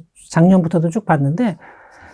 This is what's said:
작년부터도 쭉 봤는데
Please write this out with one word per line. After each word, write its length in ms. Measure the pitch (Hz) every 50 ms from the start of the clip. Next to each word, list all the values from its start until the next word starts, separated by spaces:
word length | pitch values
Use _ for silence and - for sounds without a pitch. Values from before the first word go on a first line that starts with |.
| - _ _ _ _ _
작년부터도 600 | - 165 165 185 190 190 160 165 180 165 160 170
쭉 160 | 165 226 -
봤는데 500 | - 165 143 139 139 156 180 247 214 160 - - - - - - _ _ - - -